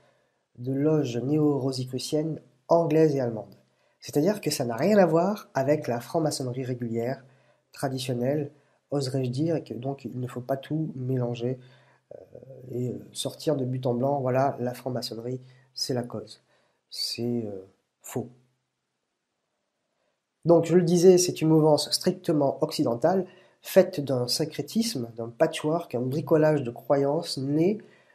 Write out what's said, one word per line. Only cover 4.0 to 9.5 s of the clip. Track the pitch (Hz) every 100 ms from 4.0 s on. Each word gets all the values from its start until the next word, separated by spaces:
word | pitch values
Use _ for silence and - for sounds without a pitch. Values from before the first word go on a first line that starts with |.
| - 151 165 208
que | 156
ça | - 120
n'a | 117
rien | 170 208
à | 175
voir | 160 185 208 -
avec | - 135 151 151
la | 120
franc-maçonnerie | 123 170 156 - 127 123
régulière, | 127 120 117 113 117 135 - _ _ _ _
traditionnelle, | - 139 131 131 120 123 151 139 - _ _ _
oserais-je | 143 127 135 127
dire, | 127 165